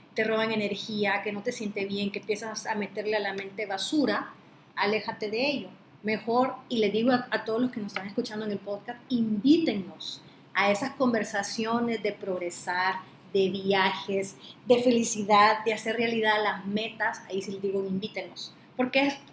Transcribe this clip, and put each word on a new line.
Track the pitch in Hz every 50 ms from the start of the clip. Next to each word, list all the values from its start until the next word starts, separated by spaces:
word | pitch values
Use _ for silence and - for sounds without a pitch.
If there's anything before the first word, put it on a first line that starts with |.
| - - -
te | - 220
roban | 220 220 220 220 226
energía, | 220 214 208 202 208 - - - 214 208 208 196 196 202 -
que | 214
no | 202 202
te | 202 247
siente | 247 - 220 202 202 202 196
bien, | 196 196 202 202 196
que | - 208
empiezas | - - 208 202 226 220 214 - -
a | - 220
meterle | 208 202 196 - 214 202 214 214
a | 214
la | 202 196 196
mente | 196 196 196 - 226 214
basura, | 196 196 190 - - 302 302 262 220 202 254 294 - - - - - - - - - -
aléjate | - 190 208 214 208 - 226 220 - 220 208
de | 208 226 262 294
ello. | 285 220 190 - - - - - - - -
Mejor, | 208 214 208 - 226 233 247 262 269 262 - - -
y | 247
les | 226 214 196 202
digo | 220 226 262
a, | 254 247 - -
a | 220 214 -
todos | 233 220 233
los | 254 247
que | - 226
nos | 202
están | 202 - 196 190
escuchando | 208 202 247 240 - 214 214 214
en | 214
el | 202 196
podcast, | - 202 202 202 - 240 240 - - -
invítennos | 254 233 226 214 214 202 190 269 320 349 330 262 214 202 180 160 156 - - - - - - - - - - - -
a | 180 196 202
esas | 202 - 269 262
conversaciones | - - 262 247 226 220 202 - - 202 196 - - - 220 226 233 240 240 233 226 214 196
de | 208 208
progresar, | - 202 190 180 180 175 175 - - - 185 175 180 185 190 190 - - - - - - - -
de | 196 190 190
viajes, | 190 196 190 190 196 190 185 190 - - - - 196 196 190 - - - - - - - -
de | 208 240 233
felicidad, | 247 254 233 233 226 - - 214 202 196 208 202 208 214 220 220 -
de | 226 214
hacer | 208 - 226 220
realidad | 233 226 233 233 226 214 214 214 214
las | 214 202 190 190 190
metas, | 196 202 214 226 226 - - 214 220 220 - -
ahí | - 190 196
sí | - 208
les | 196 190
digo, | 196 196 190 196 190
invítennos, | 190 190 190 214 214 - 190 185 - - - - - - - - - -
porque | - 254 247 - 269 277
es | 285 277 - - -